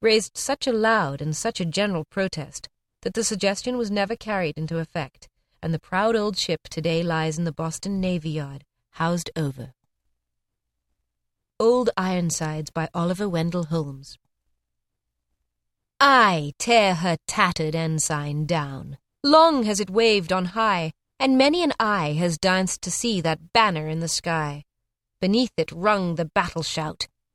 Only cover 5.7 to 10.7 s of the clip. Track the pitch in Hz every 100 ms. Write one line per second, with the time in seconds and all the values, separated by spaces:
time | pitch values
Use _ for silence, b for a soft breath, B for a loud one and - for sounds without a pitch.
5.7 | 160 - 185 214 226 208 190 - 160 -
6.7 | - 160 165 175 160 160 156 170 - 160
7.7 | - 196 196 185 180 156 151 139 139 -
8.7 | _ _ - 165 175 - - 147 135 120
9.7 | - _ _ _ _ _ _ _ _ _